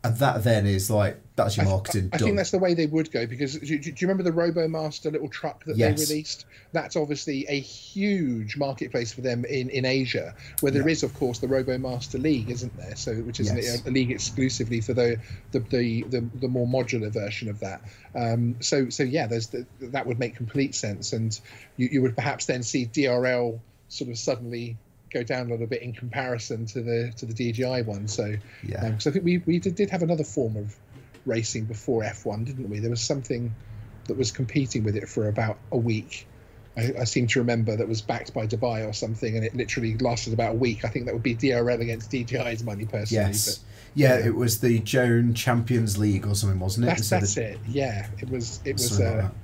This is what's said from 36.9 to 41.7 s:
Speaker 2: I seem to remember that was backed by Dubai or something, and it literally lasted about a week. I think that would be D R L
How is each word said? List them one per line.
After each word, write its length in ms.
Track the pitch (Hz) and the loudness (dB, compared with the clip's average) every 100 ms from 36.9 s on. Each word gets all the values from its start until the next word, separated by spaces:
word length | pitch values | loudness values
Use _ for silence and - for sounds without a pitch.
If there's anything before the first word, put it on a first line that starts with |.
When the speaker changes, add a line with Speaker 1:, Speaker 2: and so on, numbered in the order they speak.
| - | 0
Speaker 2:
I 40 | 117 | 0
seem 220 | 139 120 | 2 4
to 120 | 131 | 4
remember 380 | 120 117 113 110 | 4 2 2 0
that 100 | 107 | 0
was 140 | 110 | -2
backed 320 | - 117 - | -2 -4 -4
by 120 | - 107 | -4 -2
Dubai 400 | 110 123 110 110 | 0 0 0 -4
or 60 | |
something, 460 | 104 113 110 117 113 | -4 -4 -2 -2 0
and 80 | 110 | -2
it 100 | 123 | -2
literally 420 | 110 - 113 110 | -2 0 0 2
lasted 340 | 127 117 - | 0 0 0
about 180 | 113 113 | 0 2
a 60 | 113 | 2
week. 260 | 123 110 | 2 0
I 60 | 117 | -2
think 160 | 127 120 | -2 -2
that 80 | |
would 100 | 117 | -2
be 120 | 123 113 | 0 2
D 180 | 139 | 2
R 160 | 120 | 4
L 100 | 120 | 4